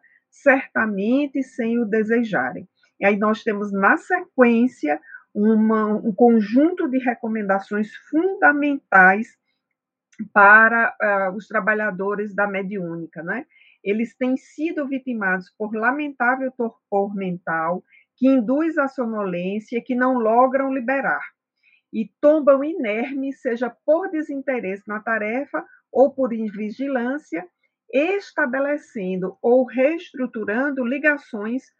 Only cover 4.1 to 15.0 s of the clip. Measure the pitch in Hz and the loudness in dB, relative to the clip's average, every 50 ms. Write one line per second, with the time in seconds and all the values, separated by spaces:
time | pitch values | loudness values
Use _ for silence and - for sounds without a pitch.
4.1 | 370 359 359 - - - 247 233 233 226 240 254 247 - - 294 294 311 _ - | -4 -4 -4 -4 2 4 4 6 6 4 2 0 0 -4 -4 -4 -4 -4 _ -14
5.1 | - - _ _ - 208 208 220 220 214 214 220 220 220 214 208 214 214 - 233 | -20 -20 _ _ -4 0 2 2 4 4 2 2 2 0 0 0 -2 -2 -2 -4
6.1 | 185 - 247 240 233 226 208 196 220 254 294 339 370 359 349 277 247 262 254 254 | 0 4 6 6 6 4 2 2 2 2 2 2 2 0 -4 -2 -2 -2 -2 -2
7.1 | 233 - - 226 220 220 208 196 190 196 196 - 208 208 214 214 - - _ - | -6 -4 -6 -6 -6 -4 -2 0 -2 -2 -2 -4 -4 -4 -4 -4 -8 -20 _ -4
8.1 | - 311 349 381 392 415 - 285 294 294 285 294 277 285 _ - - 190 185 185 | -2 0 0 0 -2 2 2 4 4 4 0 -2 -2 -4 _ 2 6 8 8 8
9.1 | 190 208 226 - _ _ _ _ _ _ _ _ _ _ _ _ _ _ _ _ | 6 4 0 -8 _ _ _ _ _ _ _ _ _ _ _ _ _ _ _ _
10.1 | _ - 220 - - 214 202 202 208 220 226 226 233 233 226 - - - 214 208 | _ -14 -10 -2 4 6 8 10 10 10 8 6 4 2 0 0 -2 -2 -2 0
11.1 | 202 196 196 185 185 214 202 - 208 220 190 208 214 214 214 208 190 180 190 196 | 0 0 0 -2 -4 -6 -10 -6 -4 -4 0 0 -2 -2 -2 -4 -4 -4 -4 -4
12.1 | 208 196 208 214 196 196 202 202 196 190 196 185 208 202 175 170 165 170 165 - | -4 -4 -6 -6 -4 -2 -2 -2 -2 -4 -6 -6 -6 -6 -6 -6 -8 -8 -10 -12
13.1 | - 165 156 175 202 233 311 _ _ _ _ _ _ _ - 196 208 220 233 233 | -14 -12 -10 -8 -8 -8 -10 _ _ _ _ _ _ _ -6 -4 -2 -2 -2 -6
14.1 | _ - 262 254 262 269 - - - - 294 339 339 311 285 262 277 262 | _ -4 -4 -2 -2 -4 -6 -10 -12 -6 -6 -6 -4 -4 -6 -4 -6 -8